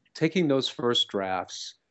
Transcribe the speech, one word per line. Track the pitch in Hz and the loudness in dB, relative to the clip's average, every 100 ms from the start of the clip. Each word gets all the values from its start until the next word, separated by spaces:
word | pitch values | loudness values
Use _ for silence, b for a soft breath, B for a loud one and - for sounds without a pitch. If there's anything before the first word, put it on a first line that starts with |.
| _ | _
taking | - 160 185 160 | -2 0 2 2
those | 135 120 | 2 0
first | - 120 117 - | -2 0 2 2
drafts | 101 95 92 - - - - _ | -2 -2 -2 -6 -10 -14 -16 _